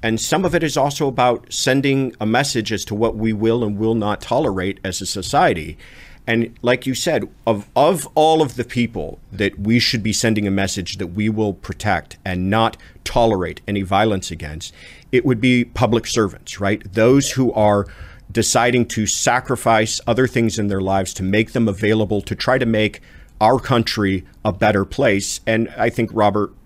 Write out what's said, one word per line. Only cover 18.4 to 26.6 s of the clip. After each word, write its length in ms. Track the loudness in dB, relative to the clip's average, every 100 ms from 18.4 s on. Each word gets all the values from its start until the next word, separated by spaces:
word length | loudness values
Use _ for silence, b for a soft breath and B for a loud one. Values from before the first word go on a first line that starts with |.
| 2 2 2 2 0
to 180 | -2 -2
sacrifice 960 | 0 2 0 0 -2 2 2 2 -2 -2
other 200 | 2 2
things 300 | 2 0 0
in 100 | -4
their 140 | -2
lives 320 | 0 0 -2
to 100 | -4
make 280 | 0 0 0
them 160 | 0 0
available 520 | 0 0 0 0 -2
to 140 | -4 -6
try 220 | 0 0
to 80 | 2
make 360 | 0 0 -4 b b b 0
our 180 | 2 2
country 680 | 2 0 2 0 0 0 -6 b -4
a 80 |
better 320 | 0 2 2 0
place. 560 | 0 2 2 -2 -8 -2
And 220 | 0 -2 -2
I 120 | -2
think 200 | -2 -4
Robert 400 | 2 2 2 -4 -6